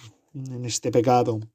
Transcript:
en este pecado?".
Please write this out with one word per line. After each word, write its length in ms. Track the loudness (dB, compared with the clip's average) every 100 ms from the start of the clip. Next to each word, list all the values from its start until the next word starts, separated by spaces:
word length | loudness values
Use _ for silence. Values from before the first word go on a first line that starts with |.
| -20 _ _
en 320 | -14 -12 -8 -6
este 260 | -4 0
pecado?". 480 | 2 4 4 2 -2 -8